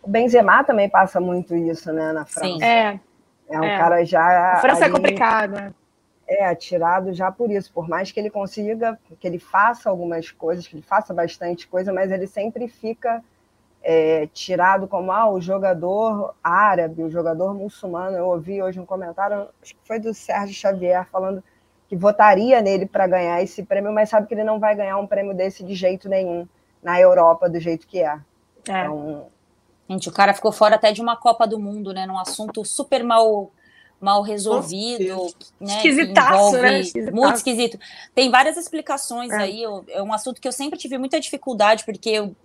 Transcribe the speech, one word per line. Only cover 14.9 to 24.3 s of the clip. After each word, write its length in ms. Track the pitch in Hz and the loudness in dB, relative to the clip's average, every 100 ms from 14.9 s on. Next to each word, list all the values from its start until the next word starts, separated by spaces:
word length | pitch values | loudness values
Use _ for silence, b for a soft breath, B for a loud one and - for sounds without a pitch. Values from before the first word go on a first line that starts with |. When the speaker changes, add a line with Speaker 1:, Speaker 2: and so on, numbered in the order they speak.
| 202 185 | -6 -2
Speaker 1:
ah, 160 | 196 226 | 0 0
o 100 | 190 | 0
jogador 960 | 175 196 190 175 175 202 226 208 196 - | -4 -2 0 -2 -2 -2 -2 -4 -8 -6
árabe, 600 | 165 180 208 180 165 160 | 0 2 4 2 -2 -4
o 60 | 160 | -6
jogador 440 | 170 165 160 190 | -4 -4 -2 -4
muçulmano. 640 | 202 202 - 190 170 185 185 | -4 -10 -12 -10 -8 -6 -4
Eu 80 | 180 | -2
ouvi 360 | 175 160 196 | -2 -4 -6
hoje 180 | 190 185 | -6 -8
um 40 | 180 | -10
comentário, 640 | 190 175 170 202 208 202 _ | -8 -8 -4 -4 -4 -8 _
acho 120 | - | -20
que 60 | _ _ | _ _
foi 120 | 226 | -6
do 140 | 220 | -6
Sérgio 400 | 214 - 202 202 | -10 -6 -6 -6
Xavier, 540 | 196 196 190 180 180 180 | -4 -4 -2 0 0 0
falando 320 | 190 190 190 _ _ _ _ _ | -4 -4 -6 _ _ _ _ _
que 80 | 180 | 2
votaria 680 | 202 208 214 190 233 247 | 2 6 6 6 6 4
nele 240 | 202 190 196 | 4 0 0
pra 220 | 202 185 | 0 2
ganhar 340 | 185 170 175 | 2 0 -2
esse 220 | 190 - | -4 -8
prêmio, 300 | 190 196 202 | -4 -2 0
mas 160 | 214 214 | 0 2
sabe 180 | 220 | 2
que 60 | 208 | 0